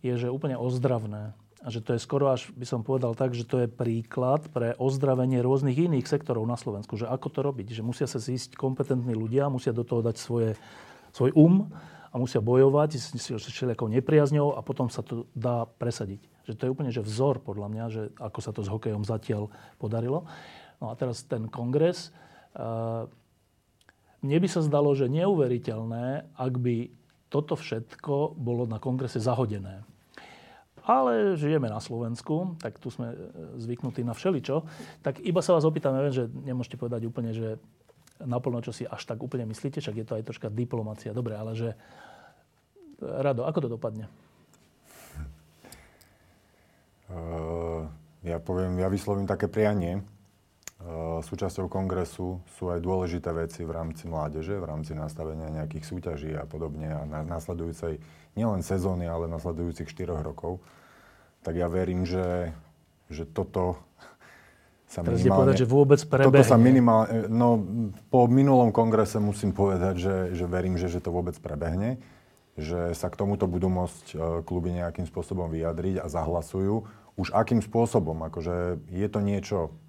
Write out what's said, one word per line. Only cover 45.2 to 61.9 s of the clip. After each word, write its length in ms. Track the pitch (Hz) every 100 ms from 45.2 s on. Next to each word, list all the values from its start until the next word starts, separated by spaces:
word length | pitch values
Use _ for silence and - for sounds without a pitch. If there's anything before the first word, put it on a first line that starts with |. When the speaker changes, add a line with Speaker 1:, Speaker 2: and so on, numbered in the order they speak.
| 73 - _ _ - - - _ - _ _ _ _ _ _ _ _ _ -
Speaker 2:
Eh, 680 | 90 82 82 80 85 82 82 78 76 - _ 87
ja 120 | 82
poviem, 400 | 82 92 92 90
ja 80 | 95
vyslovím 400 | 98 - 98 95
také 160 | 98 104
prianie. 560 | 110 107 104 87 95
Eh, 1200 | 98 - _ _ _ _ - _ 87 80 80 82
súčasťou 480 | 82 98 95 92 92
kongresu 720 | 95 95 92 85 - 90 92 - -
sú 60 | 92
aj 100 | 87
dôležité 480 | 87 92 90 87 87 82
veci 260 | 82 -
v 160 | 82 80
rámci 320 | 82 80 82
mládeže, 480 | 78 76 78 80 101
v 80 | 82
rámci 320 | 76 78 78
nastavenia 560 | 78 - 78 80 78
nejakých 320 | 78 78 78 -
súťaží 460 | 92 85 76 78
a 160 | 76 71
podobne 380 | 78 80 76 78
a 160 | 78 78
na, 160 | 76
nasledujúcej 800 | 78 85 80 85 82 82 85 76 - - -
nielen 320 | - 113 98 82
sezóny, 400 | 95 95 92 85
ale 240 | 82 82
nasledujúcich 560 | 82 87 82 87 80 78
štyroch 400 | - 87 82 76
rokov. 380 | 73 85 92 - - - - - - _ _
Tak 160 | - 82
ja 160 | 87
verím, 320 | 90 92